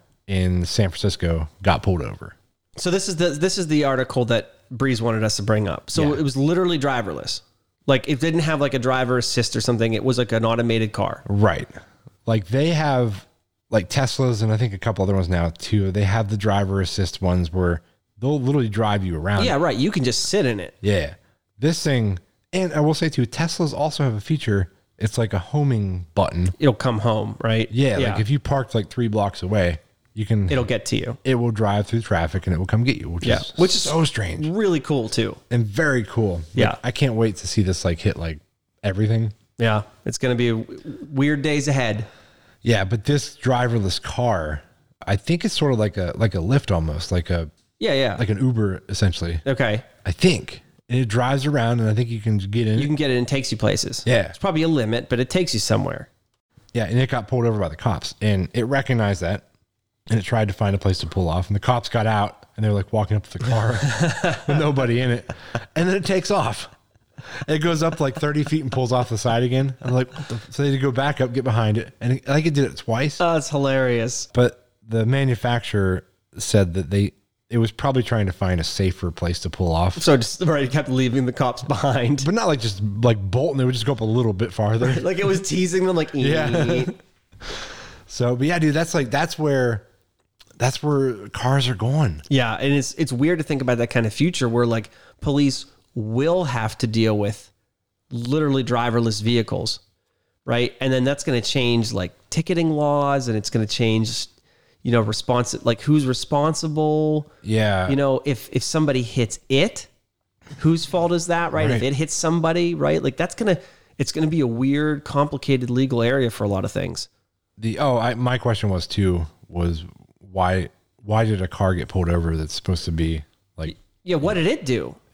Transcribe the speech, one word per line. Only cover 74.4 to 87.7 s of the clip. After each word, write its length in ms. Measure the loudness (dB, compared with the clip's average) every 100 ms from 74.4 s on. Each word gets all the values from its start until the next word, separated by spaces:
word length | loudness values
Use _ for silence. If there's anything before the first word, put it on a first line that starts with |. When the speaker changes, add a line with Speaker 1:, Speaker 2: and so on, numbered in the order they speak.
| 2 0 _ _ -4
Speaker 1:
the 180 | 0 2
manufacturer 960 | 2 2 0 0 -2 0 0 2 0 -4 _ _ -10
said 360 | 0 4 4
that 160 | 0 -2
they, 220 | 0 0 -4 _ _ -4
it 80 | 0
was 140 | 0
probably 300 | 0 0 0
trying 220 | 0 0 0
to 60 |
find 280 | 0 0 0
a 40 |
safer 460 | 0 0 0 0 -4
place 300 | -4 -4 -4
to 100 | -4
pull 220 | -2 0
off. 280 | 2 0 2
Speaker 2:
So 160 | 4 4
just, 260 | 2 -2
right, 200 | 0 0
it 60 | 0
kept 180 | 0 0
leaving 360 | 0 2 2 0
the 60 |
cops 300 | 0 -2 -2
behind. 600 | -4 -2 0 2 2 0
Speaker 1:
But 100 | 0
not, 120 | 0 2
like, 140 | 0
just, 200 | -2 -2 -4 2
like, 160 | 2 2
bolting. 380 | 0 0 0 2
They 60 |
would 100 | 0
just 120 | 0 -2
go 60 |
up 80 | -2
a 20 |
little 300 | 0 2 2
bit 180 | 0 -2
farther. 400 | 0 0 2 2
Speaker 2:
<laughs> 80 | 0
Like, 180 | -2 0
it 80 | 0
was 140 | 0 0
teasing 360 | 0 0 2 2
them, 100 | 0
like, 140 | 0
Speaker 1:
Yeah. 520 | 0 0 0 0 0 0
Speaker 2:
"Ee." 140 | 0 -2
Speaker 1:
<laughs> 560 | -6 _ _ _ -18 -14 -12 -12